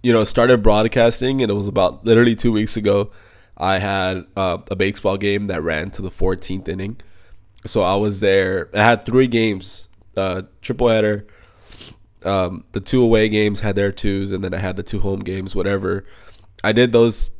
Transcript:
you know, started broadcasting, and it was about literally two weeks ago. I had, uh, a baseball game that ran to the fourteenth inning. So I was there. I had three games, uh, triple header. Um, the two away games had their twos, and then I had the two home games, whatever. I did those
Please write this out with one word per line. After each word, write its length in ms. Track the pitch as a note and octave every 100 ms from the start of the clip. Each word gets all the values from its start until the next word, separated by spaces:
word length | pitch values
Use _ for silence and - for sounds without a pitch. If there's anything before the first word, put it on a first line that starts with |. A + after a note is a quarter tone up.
you 100 | B2
know, 120 | A#2
started 360 | G#2 - A#2+ B2
broadcasting, 800 | G#2+ G#2 A2 B2+ A#2 A2+ B2+ C3+
and 80 | A2+
it 60 |
was 140 | G2+ G2+
about 360 | G2 F2+ -
literally 300 | A2 A2+ A#2+
two 160 | A2+ A#2+
weeks 260 | G#2+ G#2+ -
ago. 360 | G#2 G2+ G2+ - - - _ -
I 220 | F#2+ F#2+
had, 480 | G2 G2 F#2 F#2 - -
uh, 220 | F#2+ F2 -
a 20 |
baseball 440 | G2 F#2+ G#2 G2+ G2
game 280 | G2+ G2+ G#2
that 160 | E2+
ran 280 | D#2+ D#2 F#2+
to 120 | -
the 80 | F#2
fourteenth 580 | - F#2+ F#2 - F#2+ -
inning. 320 | F#2 G2 A2+ - - - - _ -
So 200 | - A2+
I 100 | F2+
was 240 | G2 G#2 G2
there. 520 | G2+ G2 F#2 F#2+ -
I 80 | G#2
had 240 | G#2+ A2+ -
three 220 | B2 C3
games, 600 | A#2 A2+ G2 - - - _ - -
uh, 260 | F#2+ F#2 F#2+ _
triple 260 | - C3+ B2
header. 400 | A2 G#2+ G#2 - - - _ - - - - _ _
Um, 400 | - G2 F2+ F2+ -
the 80 | A2
two 200 | - B2+
away 280 | A#2 A2 A2
games 320 | G#2+ G#2 G#2
had 160 | G#2+ G2
their 160 | G2+
twos, 400 | F#2+ G#2 G2 G2
and 100 | F#2+
then 100 | F#2+
I 60 | F#2+
had 160 | F#2+
the 80 | F#2
two 160 | F#2+ G#2
home 220 | G2+ G2
games, 340 | F#2+ F#2+ F#2+
whatever. 500 | F#2+ F#2 G2 F#2+ F#2+ - - - - - -
I 80 | G#2
did 180 | A2 B2
those 400 | A#2 A#2 A2 - -